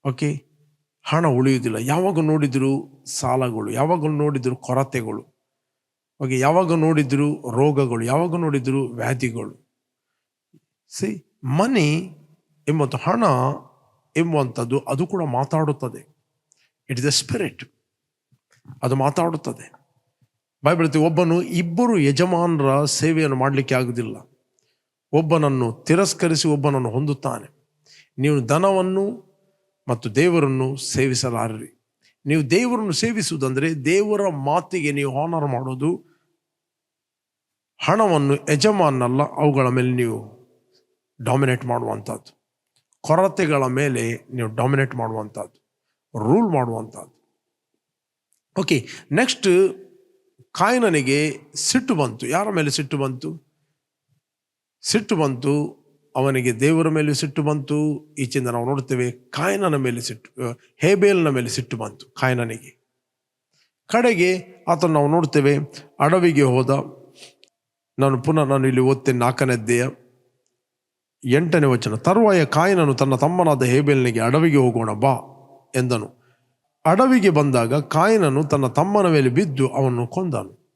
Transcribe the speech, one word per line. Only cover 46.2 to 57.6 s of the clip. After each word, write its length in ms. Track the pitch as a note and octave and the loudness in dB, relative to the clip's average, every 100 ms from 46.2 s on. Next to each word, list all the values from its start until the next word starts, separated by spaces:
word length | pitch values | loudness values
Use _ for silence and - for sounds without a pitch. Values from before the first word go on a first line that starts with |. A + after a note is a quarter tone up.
| A2 F#3 A3+ | 2 2 2
ಮಾಡುವಂಥದ್ದು. 800 | D3 A#2+ A2+ A2 G2 - _ _ _ _ _ _ _ _ _ _ _ _ _ _ - | 0 -2 -6 -10 -16 -18 _ _ _ _ _ _ _ _ _ _ _ _ _ _ -6
ಓಕೆ, 280 | F#3 C3+ - - _ | 0 -2 -2 -20 _
ನೆಕ್ಸ್ಟ್ 360 | D#3 B3+ - G3 F3+ F#3+ - - _ _ _ _ _ _ | 0 0 -2 2 2 2 -2 -20 _ _ _ _ _ _
ಕಾಯಿನನಿಗೆ 880 | - G3 B3+ A3+ D#3 C3 C#3 D3+ - - | -2 0 2 2 0 0 0 -2 -6 -14
ಸಿಟ್ಟು 400 | - - C4 C4 | -8 -2 -2 0
ಬಂತು. 320 | F3+ C3 A2 A#2+ | -2 -2 -4 -4
ಯಾರ 220 | E3 G#3+ | -2 -2
ಮೇಲೆ 200 | F#3 D3+ | -2 -2
ಸಿಟ್ಟು 280 | C3+ C#3 D3 | -4 -6 -4
ಬಂತು? 540 | C3+ B2+ D#3 D#3+ _ _ _ _ _ _ _ _ _ _ _ _ _ _ | -4 -6 -12 -14 _ _ _ _ _ _ _ _ _ _ _ _ _ _
ಸಿಟ್ಟು 340 | - A3 G#3 | -4 -2 0
ಬಂತು, 680 | F3+ C#3+ B2 C#3 D3 D3 - _ _ _ | 0 0 -2 -2 -2 -4 -12 _ _ _
ಅವನಿಗೆ 440 | C3 C3+ C3 B2 A2 | -2 0 0 -2 0
ದೇವರ 300 | C#3 D#3+ D#3+ | 2 2 2
ಮೇಲೆ 240 | D#3 D3+ | 0 0
ಸಿಟ್ಟು 300 | C#3 D3+ D3+ | -2 -4 -4
ಬಂತು. 640 | D3 D3+ | -2 -4